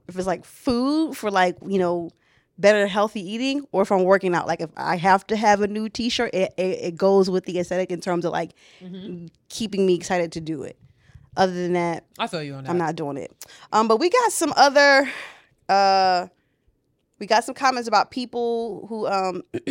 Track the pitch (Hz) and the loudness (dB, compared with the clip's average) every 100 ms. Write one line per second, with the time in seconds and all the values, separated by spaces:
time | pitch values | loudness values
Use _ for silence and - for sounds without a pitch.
0 | - 180 190 170 - - - 240 269 302 | -12 -8 -6 -6 -8 -6 -2 0 0 0
1 | 320 269 214 196 180 175 - 196 175 175 | -2 -4 -2 2 2 0 -2 0 0 -2
2 | 165 - _ _ _ - 202 214 202 208 | -6 -14 _ _ _ 2 4 4 2 0
3 | 214 220 180 226 269 277 277 185 196 196 | -2 -2 -8 -4 -2 -4 -2 -2 2 2
4 | 185 196 190 170 - 170 160 - 139 170 | 4 4 2 -2 -2 -4 -6 -8 -4 0
5 | 185 196 - 220 214 202 208 208 220 - | 4 4 2 0 2 4 2 -4 -8 -4
6 | 233 - 233 180 185 - 185 - 175 165 | -4 -2 -2 -2 -2 -2 -4 -4 -6 0
7 | 190 196 190 185 190 180 175 180 185 175 | 4 4 4 0 -2 -6 -4 -4 -4 -6
8 | 190 175 170 160 170 _ _ _ 185 185 | -4 -4 -2 -4 -6 _ _ _ -18 -16
9 | 190 180 170 _ _ - 220 196 190 175 | -14 -14 -16 _ _ -8 -4 2 2 2
10 | 175 180 170 165 160 151 - - _ _ | 0 -2 -2 -6 -8 -8 -10 -16 _ _
11 | _ - _ - 190 180 175 175 170 165 | _ -20 _ 0 0 0 -2 0 -2 -4
12 | - - 233 165 147 139 135 175 160 165 | -10 -10 -8 -6 -8 -10 -4 -2 -2 -4
13 | 147 139 87 - - - - 214 220 220 | -6 -8 -10 -16 -20 -20 -2 0 4 2
14 | 349 494 466 - 311 - 277 277 285 277 | 4 2 2 0 0 4 6 6 6 6
15 | 262 - - - _ _ - 196 196 190 | 2 -6 -16 -20 _ _ -2 2 4 4
16 | 190 180 185 _ _ _ _ _ _ _ | 4 2 -2 _ _ _ _ _ _ _
17 | _ _ 202 220 240 254 277 254 233 208 | _ _ 0 0 0 0 0 0 0 0
18 | - 254 247 240 233 233 233 - 202 220 | 0 -4 -6 -4 -4 -4 -6 -10 -12 -6
19 | 180 190 190 180 - - - | -2 -2 -2 -6 -10 -8 -8